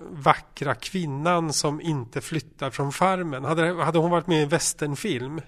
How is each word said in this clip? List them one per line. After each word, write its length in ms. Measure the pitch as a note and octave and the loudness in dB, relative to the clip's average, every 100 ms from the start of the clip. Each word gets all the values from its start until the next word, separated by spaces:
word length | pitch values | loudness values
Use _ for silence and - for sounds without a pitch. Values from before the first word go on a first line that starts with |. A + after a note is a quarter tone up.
| - | -12
vackra 640 | D#3+ D3+ - - - C#3 B2+ | 0 4 4 0 -4 -2 -2
kvinnan 800 | - F#3+ D#3 C#3 E3 F3 D#3+ | -4 -4 -2 0 2 2 2
som 280 | C3+ D3+ D3 | 0 0 0
inte 400 | E3 C#3+ A#2 C3+ | 0 -2 -2 -8
flyttar 480 | - D#3+ - - C3+ | -4 -4 -6 -8 -6
från 220 | - C#3 | -4 -2
farmen. 540 | - F#3 F#3 E3+ B2+ B2+ | 2 2 2 -2 -4 -2
Hade, 380 | D#3+ E3 E3+ | 0 2 0
hade 140 | D3+ E3 | 2 2
hon 120 | E3+ | 4
varit 160 | E3+ F3+ | 2 2
med 120 | D#3 | 2
i 40 | |
en 60 | C#3+ | 2
westernfilm 920 | E3 - - D3 C#3 - B2+ C3 D#3 | 2 0 -2 -4 -4 -4 -4 -6 -10